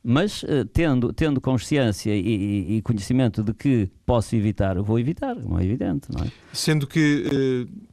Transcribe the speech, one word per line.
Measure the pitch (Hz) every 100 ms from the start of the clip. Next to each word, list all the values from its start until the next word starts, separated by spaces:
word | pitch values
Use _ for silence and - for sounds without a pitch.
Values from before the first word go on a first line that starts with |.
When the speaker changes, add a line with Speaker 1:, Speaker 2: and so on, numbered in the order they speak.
| 113
Speaker 1:
Mas, | 131 208 - -
eh, | 147 107
tendo, | - 165 127 120
tendo | - 160 135
consciência | 135 127 - 151 117 95 110 104
e, |
e, | 92 107 101 101 82 110
e |
conhecimento | - 110 - 131 123 107
de | 107 110
que | 143 123 95 - -
posso | 120 - 117
evitar, | 104 101 98 90
eu |
vou | 98 113
evitar, | 123 180 269 240
como | 104 85
é | 92
evidente, | 120 - 147 - -
não |
é? | - - -
Speaker 2:
Sendo | - - 156 143
que, | 170 147 147 -
eh, | 139 135 127 120 - -